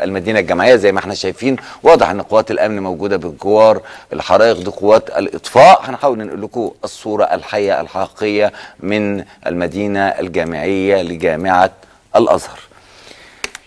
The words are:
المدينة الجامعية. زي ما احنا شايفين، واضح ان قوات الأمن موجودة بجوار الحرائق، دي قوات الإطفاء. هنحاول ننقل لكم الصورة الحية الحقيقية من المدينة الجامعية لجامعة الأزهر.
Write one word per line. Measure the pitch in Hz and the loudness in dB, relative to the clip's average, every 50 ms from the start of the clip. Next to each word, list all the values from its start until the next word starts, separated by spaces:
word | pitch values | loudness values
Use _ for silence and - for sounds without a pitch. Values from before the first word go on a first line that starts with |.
| - | -6
المدينة | 92 98 95 87 107 110 104 | -6 -6 -6 -4 -2 -2 0
الجامعية. | 90 - 90 87 95 123 127 | 0 0 0 2 4 4 4
زي | 113 92 101 95 | 4 4 2 0
ما | 98 | 0
احنا | - 95 101 | -2 -6 -6
شايفين، | - - 95 90 - 117 135 135 120 - - - - - | -6 -6 -8 -6 -4 -4 -4 -4 -4 -6 -12 -10 -2 4
واضح | 151 165 131 110 82 | 6 6 6 6 4
ان | 92 101 - | 2 -4 -4
قوات | - 104 113 - - | 0 0 0 0 0
الأمن | 107 - - 107 107 101 95 | -2 -2 -2 -2 -2 -4 -6
موجودة | 95 90 - 98 101 98 | -6 -8 -6 -4 -4 -4
بجوار | 90 76 87 76 - - 98 107 107 110 110 107 98 - - - - - - - | -4 -4 -6 -12 -8 -2 0 4 6 6 6 4 2 -2 -12 -20 -20 -16 -12 -10
الحرائق، | 78 - - 90 101 110 117 107 | -8 -2 2 2 4 4 4 2
دي | 87 87 101 | 0 -4 -10
قوات | - - 95 104 110 113 - - | -8 -4 2 4 4 4 2 0
الإطفاء. | - - 101 - - 82 - - - 123 147 180 190 - - | -6 -6 -6 -6 -6 -10 -8 0 4 8 8 8 8 6 4
هنحاول | 131 123 117 - 139 123 110 | -2 -8 -4 -2 -2 -2 -2
ننقل | 107 95 71 95 104 | -6 -10 -10 -10 -12
لكم | 107 - 123 110 90 - _ - | -10 -8 -6 -6 -6 -8 _ -16
الصورة | 87 - - - 110 104 104 101 | -18 -16 -14 -10 -6 -2 -2 0
الحية | - - 92 - - - 107 101 98 95 - | 0 -2 -4 -6 -6 -4 -4 -2 -2 -2 -2
الحقيقية | 82 82 - 95 95 - _ - 107 107 104 104 104 104 - - - - - - | -4 -6 -8 -8 -8 -8 _ -6 -4 -4 0 0 0 0 -2 -6 -20 -20 -20 -12
من | - 95 104 107 104 101 101 95 - - - _ - | -8 -4 -4 -2 -2 -2 -4 -6 -8 -12 -16 _ -10
المدينة | - 85 87 87 85 87 98 104 104 101 98 | -8 -6 -4 -6 -6 -6 -6 -6 -4 -2 -2
الجامعية | 98 95 - - 90 92 80 90 82 82 85 73 76 90 98 95 92 98 98 95 90 | -2 -2 -2 -4 -6 -6 -4 -4 -4 -4 -4 -6 -4 -4 -4 -2 0 0 0 0 -2
لجامعة | 85 87 80 85 85 80 78 90 95 92 90 95 95 - - _ _ _ _ _ _ - | -4 -8 -4 -4 -4 -2 -2 -2 0 2 2 2 2 0 -6 _ _ _ _ _ _ 0
الأزهر. | 107 117 107 101 92 - - - - - - _ - _ _ - - - - - - - - - _ - - - - _ | 0 2 2 0 0 -2 -8 -18 -20 -20 -20 _ -20 _ _ -20 -20 -20 -20 -20 -20 -20 -20 -20 _ -14 -14 -14 -16 _